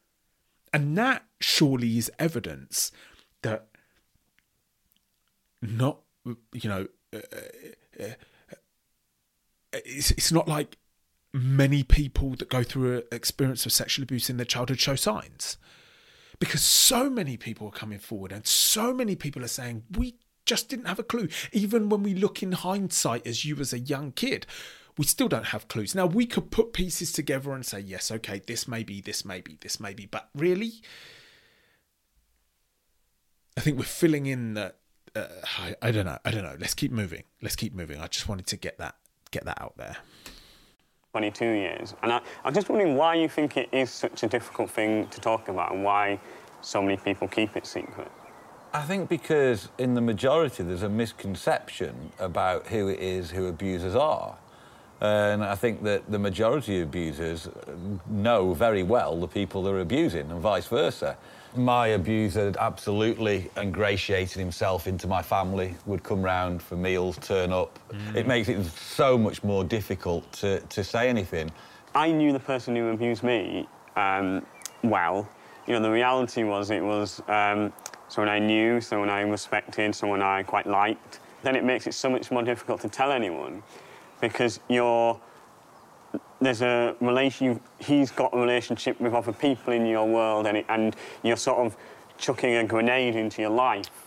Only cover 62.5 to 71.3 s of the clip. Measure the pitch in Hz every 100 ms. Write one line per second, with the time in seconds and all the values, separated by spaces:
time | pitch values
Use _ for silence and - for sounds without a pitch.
62.5 | 92 110 - - 104 110 110 110 98 90
63.5 | - 101 85 104 101 - 95 92 98 90
64.5 | - 101 92 95 92 90 92 - 101 92
65.5 | 98 92 87 - 95 - 101 92 90 90
66.5 | 87 - 90 92 92 92 90 - 98 90
67.5 | 92 87 - - 104 104 113 113 120 107
68.5 | 101 87 - - - 139 127 107 - 101
69.5 | 98 90 113 101 95 92 85 - - 101
70.5 | 92 - - 92 117 123 120 92